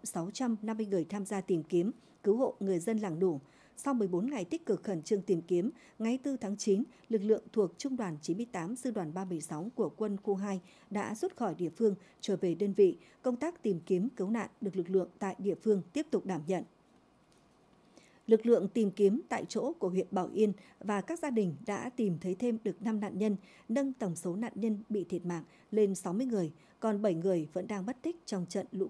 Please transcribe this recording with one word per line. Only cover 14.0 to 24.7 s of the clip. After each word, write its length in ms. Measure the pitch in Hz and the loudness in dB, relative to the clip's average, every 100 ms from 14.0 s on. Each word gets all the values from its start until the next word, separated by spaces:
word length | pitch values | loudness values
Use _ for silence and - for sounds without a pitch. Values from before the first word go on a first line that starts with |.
| 226 - | 2 -2
cứu 140 | 196 | -2
nạn 200 | 226 - - | -2 -4 -6
được 160 | 202 175 | -6 -4
lực 140 | 175 | 0
lượng 180 | 190 175 - | 0 0 -4
tại 160 | 196 - | -6 -4
địa 160 | 196 | -2
phương 280 | 165 220 202 - | 0 2 2 0
tiếp 140 | 285 311 | -4 -2
tục 160 | 214 196 | -2 -2
đảm 160 | 175 156 | -4 0
nhận. 180 | 185 - _ _ _ _ _ _ _ _ _ _ _ _ - - - - | -2 -2 _ _ _ _ _ _ _ _ _ _ _ _ -20 -20 -6 4
Lực 200 | 220 233 | 4 6
lượng 220 | 220 190 | 4 4
tìm 220 | 240 208 | 2 2
kiếm 300 | - 196 240 - | 6 4 4 -2
tại 160 | - 165 | -6 -4
chỗ 240 | 214 247 | -4 -4
của 160 | 339 185 | -2 -2
huyện 180 | 180 180 | 0 0
Bảo 180 | 196 185 | -2 0
Yên 200 | - 214 190 - - | 2 2 2 -8 -10
và 200 | 196 202 | -4 -4
các 180 | 185 330 | -4 -4
gia 120 | 302 | -2
đình 240 | 226 190 139 - | 0 0 -2 -6
đã 240 | 202 240 - | -6 -6 -2
tìm 220 | 214 165 | 0 0
thấy 160 | 185 | -4
thêm 240 | 190 240 220 | -2 -2 -2
được 180 | 214 180 | -2 -4
năm 180 | 220 220 | -2 -2
nạn 180 | 202 180 | -2 -2
nhân, 180 | 214 196 - - - | 0 -2 -6 -14 -4
nâng 240 | 226 277 | -2 -2
tổng 240 | 262 202 165 | -2 -4 -4
số 200 | 180 180 | -4 -4
nạn 160 | 233 | -6
nhân 280 | - 226 | -4 -2